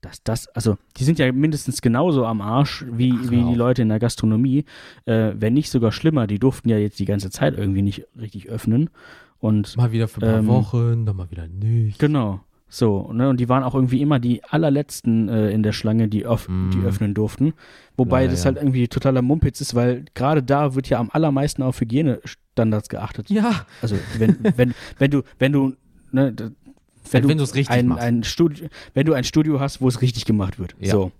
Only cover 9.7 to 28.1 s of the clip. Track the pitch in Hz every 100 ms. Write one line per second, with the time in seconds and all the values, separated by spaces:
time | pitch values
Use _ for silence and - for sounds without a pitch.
9.7 | - 120 113 110 - 113 110 107 127 113
10.7 | 123 117 117 107 95 90 85 82 90 107
11.7 | 117 110 104 151 151 107 95 _ _ _
12.7 | - 117 98 - 113 135 127 120 127 127
13.7 | 135 131 131 143 143 120 120 - 151 160
14.7 | 139 147 - - 113 107 113 107 107 107
15.7 | 107 110 110 110 104 117 110 - 92 92
16.7 | 92 95 101 104 104 107 - 143 156 -
17.7 | - - - 123 127 131 131 139 135 143
18.7 | 131 120 - 135 131 123 156 147 - 139
19.7 | 120 120 123 147 - 127 156 127 139 147
20.7 | 131 131 127 117 - 160 135 143 - 131
21.7 | 127 117 127 151 120 - - _ - 113
22.7 | 107 - 107 107 - 107 208 190 - -
23.7 | - 113 101 - 113 110 - 202 147 123
24.7 | 120 - - 139 143 - - 135 143 135
25.7 | 127 _ _ _ 127 139 110 110 - -
26.7 | - _ _ - 127 135 156 135 131 139
27.7 | 123 123 120 120